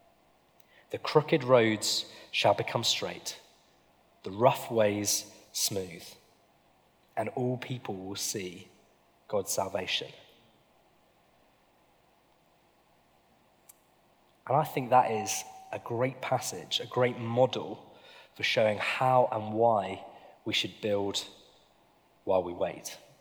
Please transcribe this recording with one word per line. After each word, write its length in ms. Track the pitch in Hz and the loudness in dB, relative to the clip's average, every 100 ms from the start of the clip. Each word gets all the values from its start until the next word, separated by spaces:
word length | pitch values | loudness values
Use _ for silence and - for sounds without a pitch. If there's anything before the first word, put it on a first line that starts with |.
| _ _ _ _ _ _ _ _ - | _ _ _ _ _ _ _ _ -10
The 80 | - | -8
crooked 440 | - 156 143 165 | 2 2 4 0
roads 640 | 127 127 113 107 - - - - - | 6 6 6 2 0 -2 -4 -14 -8
shall 240 | - 110 | 0 2
become 300 | 101 120 120 | 4 0 -2
straight, 560 | 113 - 95 - - - - _ _ _ _ _ _ _ | 0 0 -2 -8 -10 -12 -18 _ _ _ _ _ _ _
the 80 | 101 | -10
rough 400 | 98 127 131 - | 4 4 4 -2
ways 560 | 113 104 104 101 - - - - | 2 2 2 0 -2 -4 -18 -12
smooth, 540 | - - 101 90 82 - - _ _ _ _ _ _ _ _ _ - | -4 -2 -2 -6 -10 -16 -20 _ _ _ _ _ _ _ _ _ -6
and 140 | 110 | -6
all 260 | - 123 127 | -2 -2 -2
people 400 | - 123 - 98 | -6 -10 -8 -10
will 180 | 95 | -8
see 540 | 98 - 110 92 87 - _ _ _ _ _ - | -6 -6 -4 -6 -10 -20 _ _ _ _ _ -4
God's 260 | 104 92 | -4 -2
salvation." 600 | - 95 - 92 - - - - - _ _ _ _ _ _ _ _ _ _ _ _ _ _ _ _ _ _ _ _ _ _ _ _ _ _ _ _ _ _ _ _ _ - _ _ _ _ _ _ - | -4 -4 -4 -4 -4 -6 -14 -20 -20 _ _ _ _ _ _ _ _ _ _ _ _ _ _ _ _ _ _ _ _ _ _ _ _ _ _ _ _ _ _ _ _ _ -20 _ _ _ _ _ _ -2
And 100 | 135 | 0
I 60 | |
think 280 | 151 151 123 | 0 -2 4
that 200 | 127 - | 4 4
is 320 | 107 101 - - - - | 0 -2 -6 -8 -16 -12
a 80 | - | -12
great 400 | - 117 131 135 | -6 -2 -2 -4
passage, 580 | - 127 - 90 - - | -2 -2 -2 -10 -4 -4
a 80 | - | -2
great 320 | - 123 117 | 0 0 0
model 760 | 113 117 127 110 80 - - - - - - - | -2 4 4 2 -8 -12 -16 -20 -20 -20 -20 -6
for 80 | |
showing 340 | - - 110 101 | -2 2 2 2
how 500 | - - 131 127 123 | -2 0 4 6 4
and 200 | 110 107 | 0 -4
why 520 | 107 117 110 95 92 - - - - | 2 4 4 0 -6 -12 -20 -20 -14
we 100 | - | -4
should 260 | - 95 - | -4 -4 -4
build 440 | 107 101 101 95 - - - _ _ _ _ _ _ _ | -2 0 0 -4 -8 -16 -20 _ _ _ _ _ _ _
while 220 | - 95 | 2 2
we 80 | 87 | 2
wait. 460 | 87 90 78 - - - _ | -2 -4 -4 -12 -14 -20 _